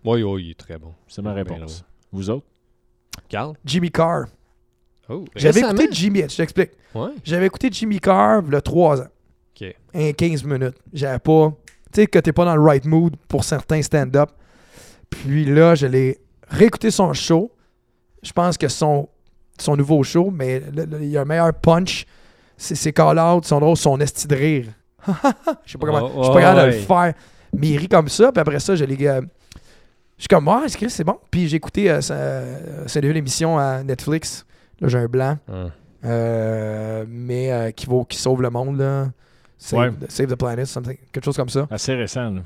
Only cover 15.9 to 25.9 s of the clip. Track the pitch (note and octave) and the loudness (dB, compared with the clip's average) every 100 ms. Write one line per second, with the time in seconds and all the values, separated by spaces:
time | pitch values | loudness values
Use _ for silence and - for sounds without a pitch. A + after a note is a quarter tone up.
15.9 | C3 C3 C3+ _ _ _ - A3 - A3 | 2 0 -2 _ _ _ 4 4 6 -2
16.9 | - F#3 C#3 - E3 A3 _ _ _ _ | 2 0 0 0 0 0 _ _ _ _
17.9 | _ _ _ - - F3 E3 C#3 - D#3 | _ _ _ -8 -2 0 0 -4 -2 0
18.9 | C#3+ C#3+ _ _ _ _ _ - C#3+ C#3+ | 0 -4 _ _ _ _ _ -2 0 2
19.9 | D#3 C3 E3+ F#3 F3+ B2+ C3 D3 C#3+ D#3+ | 2 2 0 0 -2 -4 -4 -6 -8 -8
20.9 | D3+ D3 D3 C#3 E3 E3+ D#3+ - E3 F#3 | -8 -4 -4 -2 2 2 2 4 4 0
21.9 | - - _ _ _ _ _ - D#3+ D#3 | -6 -12 _ _ _ _ _ -10 -4 -2
22.9 | C#3+ D#3 D#3+ E3 F3 D#3 C#3+ D3+ E3 D3+ | 2 4 4 4 2 2 2 2 2 2
23.9 | C3+ C#3+ - D3 C#3 D3+ D3+ A#2 - _ | 0 -2 -4 -4 0 0 0 -4 -16 _
24.9 | _ - F3+ C#4 - - D#4 - C3+ D3+ | _ -6 0 0 0 -6 -6 -10 -8 -2